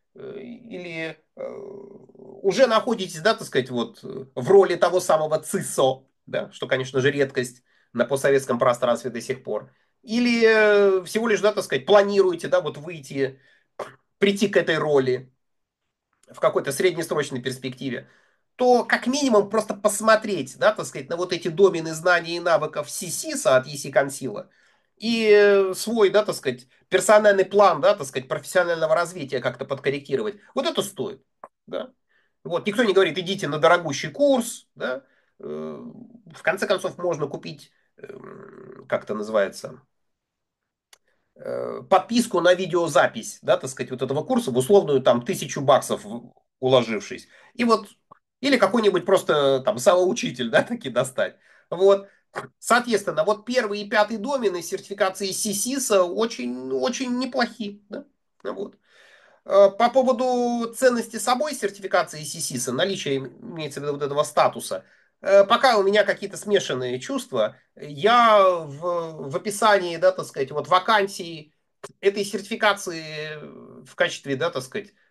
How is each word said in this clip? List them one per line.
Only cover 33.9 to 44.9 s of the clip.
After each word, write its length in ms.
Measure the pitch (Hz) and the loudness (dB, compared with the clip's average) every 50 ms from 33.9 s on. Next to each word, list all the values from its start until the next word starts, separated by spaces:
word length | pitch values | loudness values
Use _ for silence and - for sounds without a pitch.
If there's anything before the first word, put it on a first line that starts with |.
| 139 - - 156 | -8 -8 -8 -8
курс, 580 | - - 285 285 269 240 233 - - - - _ _ | -2 2 4 4 4 4 0 -4 -8 -14 -18 _ _
да. 280 | - - - 127 - - _ _ _ _ _ _ - | -8 -6 -6 -6 -8 -10 _ _ _ _ _ _ -16
Э, 40 | - | -14
в 960 | 73 76 78 78 78 76 - - 78 - - - - - - _ - - - - | -12 -10 -10 -10 -12 -12 -14 -16 -18 -18 -20 -20 -20 -20 -20 _ -20 -20 -8 -6
конце 240 | 160 175 196 226 | -4 -4 -4 -2
концов, 300 | 202 196 185 - 180 135 | -4 -4 -4 -4 -6 -8
можно 300 | - 175 175 170 151 147 | -6 -6 -4 -4 -4 -6
купить, 440 | 139 143 156 - 160 160 - - _ _ _ _ _ _ | -8 -8 -10 -12 -14 -16 -16 -20 _ _ _ _ _ _
эм, 880 | _ - - - - - - - 50 50 - 50 50 50 - - - - - | _ -20 -20 -18 -18 -18 -18 -20 -20 -20 -20 -20 -20 -20 -20 -20 -20 -8 -4
как 160 | - - - | -4 -4 -4
это 80 | - 107 | -6 -8
называется, 680 | 107 104 107 110 104 98 98 - - - - 80 - _ _ _ _ _ _ _ _ _ _ _ _ _ _ _ _ _ _ _ _ _ _ _ _ _ _ _ _ _ _ _ | -8 -6 -2 0 0 0 0 -2 -8 -14 -14 -16 -18 _ _ _ _ _ _ _ _ _ _ _ _ _ _ _ _ _ _ _ _ _ _ _ _ _ _ _ _ _ _ _
э, 460 | - - - - - 123 120 117 113 - - | -14 -10 -8 -6 -6 -6 -6 -8 -10 0 2
подписку 520 | 196 185 - - 233 240 233 - - 175 | 2 2 2 2 0 0 0 0 0 2
на 120 | 165 175 180 | 4 4 4
видеозапись, 840 | 175 190 165 170 180 170 160 143 175 139 120 - 120 104 - - - | 4 2 -2 0 0 0 2 4 4 4 2 0 -4 -12 -12 -14 -6
да, 140 | - - 170 | -2 0 0
так 140 | 185 - 135 | 0 -2 -6
сказать, 220 | - - 123 - | -8 -8 -8 -8
вот 100 | 131 120 | -6 -6
этого 220 | 135 131 135 147 147 | -4 -4 -4 -4 -2
курса 280 | - 254 240 - - | -2 -2 -2 -2 0
в 60 | 120 | 0
условную 440 | - - - 202 202 170 151 | 0 2 4 4 4 6 4